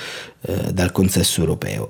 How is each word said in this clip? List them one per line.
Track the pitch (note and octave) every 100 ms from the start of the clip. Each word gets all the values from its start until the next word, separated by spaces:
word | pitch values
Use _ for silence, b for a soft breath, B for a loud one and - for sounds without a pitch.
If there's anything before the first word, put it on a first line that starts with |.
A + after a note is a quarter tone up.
| B B B B -
eh, | F#2 -
dal | F#2 F2+
consesso | - F#2+ F#2 E2+ -
europeo. | D#2+ - - -